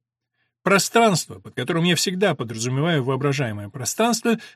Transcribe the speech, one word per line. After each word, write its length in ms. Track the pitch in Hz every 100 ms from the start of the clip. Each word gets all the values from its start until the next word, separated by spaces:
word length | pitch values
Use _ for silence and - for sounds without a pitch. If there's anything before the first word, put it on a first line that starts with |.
| _ _ _ _ _ _
Пространство, 760 | - 196 - 233 226 170 - 98
под 160 | -
которым 300 | - 127 170
я 100 | 170
всегда 400 | 170 - 185 202
подразумеваю 680 | 156 120 113 120 131 160 160
воображаемое 640 | 123 135 143 139 123 104 101
пространство, 720 | 139 120 - 226 226 240 226 -